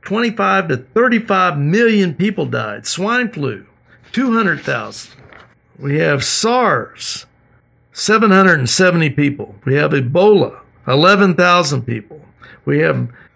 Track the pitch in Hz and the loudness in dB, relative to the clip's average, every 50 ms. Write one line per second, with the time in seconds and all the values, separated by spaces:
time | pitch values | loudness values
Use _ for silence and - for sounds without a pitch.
0 | - - 185 220 240 233 220 - 202 196 196 190 185 160 143 117 - _ _ 220 | -8 -6 -4 -2 -2 -2 -2 -2 -2 0 0 0 0 -2 -4 -6 -6 _ _ 0
1 | 240 262 240 220 226 - 202 190 185 180 156 143 143 143 170 220 240 226 220 208 | 2 2 2 0 0 0 0 0 0 0 0 -2 -2 0 2 2 2 2 2 2
2 | 190 180 143 - 180 214 202 - 156 127 120 120 113 107 104 107 113 - - 160 | 0 0 -2 -2 -2 -2 -2 -4 -6 -4 -4 -6 -6 -6 -10 -12 -10 -10 -6 -6
3 | 185 208 233 247 247 220 - 156 143 127 110 95 - _ _ _ _ _ _ _ | -4 -2 -2 -2 -2 -4 -6 -6 -6 -6 -8 -8 -14 _ _ _ _ _ _ _
4 | _ - - 220 269 262 226 226 220 190 160 139 - - 139 117 107 107 - - | _ -8 -4 -2 -2 0 0 0 0 0 -2 -4 -4 -6 -6 -6 -6 -10 -14 -16
5 | - - - - - - - - - _ _ _ _ _ _ - 127 143 143 156 | -18 -18 -20 -20 -20 -20 -20 -20 -20 _ _ _ _ _ _ -10 -6 -4 -2 -2
6 | 165 160 147 135 - - - - - 220 240 254 247 208 156 123 104 - - - | 0 0 0 -2 -2 -2 -4 -2 -2 0 0 2 2 0 0 -2 -4 -8 -14 -14
7 | - - - - - _ _ _ _ _ _ _ _ _ _ _ _ _ _ - | -12 -10 -10 -12 -14 _ _ _ _ _ _ _ _ _ _ _ _ _ _ -8
8 | - - 214 226 226 214 190 190 190 185 170 151 131 117 - - 185 185 175 170 | -2 0 0 2 4 4 4 4 4 4 2 2 0 -2 0 2 2 2 2 2
9 | 160 151 - - 147 143 123 - 107 - - - _ - 131 147 151 151 156 143 | 0 0 0 0 0 0 -2 -4 -12 -16 -16 -10 _ -2 0 0 0 0 0 -2
10 | 131 120 135 175 190 214 214 190 131 107 - - - _ _ _ _ - 127 139 | -2 0 0 2 4 6 6 4 2 0 -4 -14 -20 _ _ _ _ -2 0 4
11 | 160 185 202 190 202 190 175 - 180 180 175 175 170 143 139 131 113 - 117 110 | 4 4 6 6 4 2 2 2 2 4 4 2 2 0 -2 -4 -4 -6 -8 -8
12 | 104 - - - - - _ _ - - - - _ - 143 147 156 160 147 127 | -10 -14 -20 -20 -20 -20 _ _ -20 -20 -20 -12 _ -2 0 0 0 0 0 -2
13 | 123 120 - - - _ _ | -4 -6 -8 -16 -20 _ _